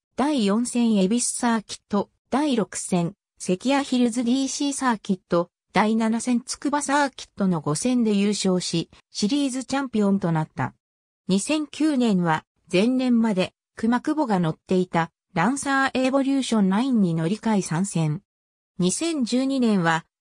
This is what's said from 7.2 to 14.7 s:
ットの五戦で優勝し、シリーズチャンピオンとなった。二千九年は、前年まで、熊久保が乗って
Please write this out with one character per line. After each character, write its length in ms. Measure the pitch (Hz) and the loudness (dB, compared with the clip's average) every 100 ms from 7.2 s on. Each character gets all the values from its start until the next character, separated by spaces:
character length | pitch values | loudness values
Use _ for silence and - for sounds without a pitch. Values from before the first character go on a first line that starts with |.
ッ 40 | - | -14
ト 140 | - 196 | -4 0
の 140 | 170 | 0
五 120 | 147 | -2
戦 300 | 151 240 254 | -2 0 0
で 80 | 220 | 2
優 160 | 202 202 | 2 0
勝 320 | 202 190 180 | 0 0 0
し、 300 | - 170 160 - _ | -2 -4 -6 -12 _
シ 160 | - 208 | -4 -2
リ 180 | 285 277 | 0 -2
ー 40 | |
ズ 140 | 247 | -4
チ 100 | 247 | -6
ャ 80 | 269 | -6
ン 80 | 277 | -4
ピ 120 | 220 | 0
オ 80 | 202 | 2
ン 100 | 196 | 2
と 100 | 185 | 0
な 120 | 160 | -2
っ 60 | 156 | -4
た。 200 | - 127 - _ _ _ _ - | -6 -8 -8 _ _ _ _ -2
二 120 | 190 | -2
千 260 | - 311 294 | 0 -2 -4
九 300 | - 311 285 | -2 0 2
年 260 | 240 190 | 2 2
は、 220 | 170 160 - _ - | 2 -2 -4 _ -2
前 180 | 180 220 | 0 2
年 320 | 254 254 240 | 2 2 2
ま 120 | 226 | 2
で、 220 | 190 180 _ _ | 0 -2 _ _
熊 280 | - 226 240 | -4 0 0
久 120 | 277 | 0
保 120 | 302 277 | -2 0
が 120 | 190 | 2
乗 120 | 170 | 0
っ 40 | |
て 220 | - - | -2 -2